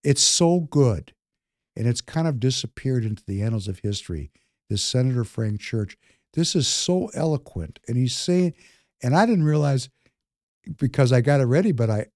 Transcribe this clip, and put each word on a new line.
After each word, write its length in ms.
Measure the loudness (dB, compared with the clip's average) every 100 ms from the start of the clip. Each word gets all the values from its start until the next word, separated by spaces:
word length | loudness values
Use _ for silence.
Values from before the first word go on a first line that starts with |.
It's 180 | 2 2
so 380 | 2 2 2 2
good, 540 | 0 2 2 2 -6 _ _ _ _ _ _ -4
and 120 | -2
it's 140 | -2
kind 260 | -4 -2 -2
of 120 | 0
disappeared 640 | -2 -2 -8 -8 -2 -2
into 200 | -2 -6 -6
the 160 | -4
annals 260 | -2 -2 -4
of 120 | -6
history, 520 | -6 -6 -8 -10 -10 _ _ _ _
this 140 | -4
Senator 400 | -2 0 0 0
Frank 360 | -4 -4 -4 -4
Church. 380 | -6 -4 -4 -10 _ _ _
This 220 | -4 0 0
is 120 | 0
so 420 | -2 0 -2 -2 -2
eloquent, 640 | -2 -2 -4 -10 -10 -12 -4
and 100 | 0
he's 160 | 0
saying, 400 | -2 0 2 2 -2 -20 _ _ _
and 140 | 0 4
I 100 | 4
didn't 200 | 4 4
realize 440 | 2 2 0 -4 _ _ _ _ _ _ _ -16 -4
because 340 | -2 2 4
I 100 | 4
got 180 | 4 2
it 60 | 2
ready, 260 | 2 2
but 180 | 0 0
I 180 | 0 -4